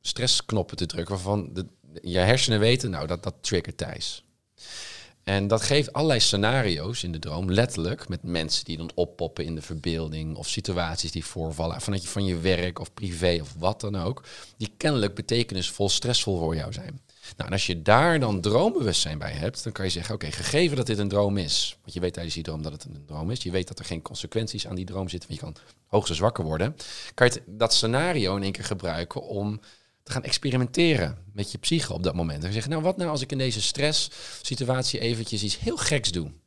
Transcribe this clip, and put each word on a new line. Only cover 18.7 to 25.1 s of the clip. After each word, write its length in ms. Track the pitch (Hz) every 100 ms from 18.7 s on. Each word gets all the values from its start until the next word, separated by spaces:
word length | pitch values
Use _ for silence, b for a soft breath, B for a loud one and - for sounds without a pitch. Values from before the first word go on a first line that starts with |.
| 381 110 80 - 78
bij 140 | 76
hebt, 320 | 73 82 -
dan 80 | -
kan 120 | - 95
je 60 |
zeggen, 240 | 87 87 104
"Oké, 160 | 147
gegeven 460 | - - 143 175 139
dat 80 | 113
dit 120 | 104
een 100 | 101
droom 280 | 101 101 101
is," 400 | 80 - - -
want 120 | -
je 60 | 87
weet 140 | 90
tijdens 220 | 85 85 82
die 80 |
droom 180 | 80 78
dat 100 | 76
het 120 | 76 -
een 180 | 73 71
droom 260 | 76 82
is, 120 | 127
je 80 | 90
weet 160 | 95 90
dat 120 | -
er 60 | -
geen 160 | 85
consequenties 680 | - - - 110 110 104 -
aan 80 | 92
die 100 | 90
droom 240 | 92
zitten, 200 | 92